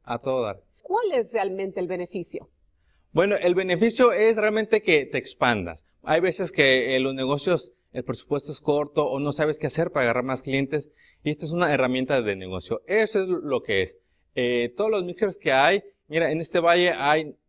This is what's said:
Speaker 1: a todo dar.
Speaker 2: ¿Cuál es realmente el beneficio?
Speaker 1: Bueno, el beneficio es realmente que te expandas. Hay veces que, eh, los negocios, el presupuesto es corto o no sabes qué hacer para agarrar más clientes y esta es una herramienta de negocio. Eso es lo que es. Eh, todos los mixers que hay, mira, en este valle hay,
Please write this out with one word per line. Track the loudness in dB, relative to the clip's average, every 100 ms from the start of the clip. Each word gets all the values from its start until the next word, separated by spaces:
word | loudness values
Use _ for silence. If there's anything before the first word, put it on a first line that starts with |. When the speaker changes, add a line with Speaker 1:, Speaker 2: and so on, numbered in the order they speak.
Speaker 1:
a | -10 -8
todo | -4 -2
dar. | -4 -6 _ _
Speaker 2:
¿Cuál | -4 -2 0
es | -2 -2
realmente | -4 -4 -4 -8 -6
el | -6
beneficio? | -6 -6 -8 -10 -12 -16 _ _ _ _ _ _
Speaker 1:
Bueno, | 0 2 2
el | 2
beneficio | 2 0 2 2 6 4
es | 6 2 4
realmente | 0 0 0 0
que | 4 2 2
te | -6
expandas. | -6 0 2 2 -2 -10 _ _
Hay | -2 0
veces | 0 -2 -6
que, | 2 4 4 2 0
eh, |
los | 0
negocios, | -2 -2 -2 0 -2 -4 _ _
el | -12
presupuesto | -8 -10 -4 -6 -4
es | -8
corto | -2 0 0 0 0
o | 0
no | -4
sabes | -2 -2 -2
qué | -4
hacer | -2 -2
para | 0 0
agarrar | 0
más | -2 -6
clientes | -2 -2 0 -4 -6 _ _ _
y | -6
esta | -6
es | -6
una | -2 0
herramienta | 2 0 0 0 0
de | 0
negocio. | -4 -6 -8 -6 -8 -2
Eso | 0 0 -2
es | -2
lo | -4 -2 -4
que | 0 -2
es. | -2 -6 _ _ _
Eh, | -4 0 0 -2 -2
todos | -2
los | 0
mixers | -4 -2 -4 -2
que | 0
hay, | 4 4 2 -4 _ _
mira, | -2 0
en | -2
este | -2 0
valle | 4 4 4
hay, | 2 2 2 0 -12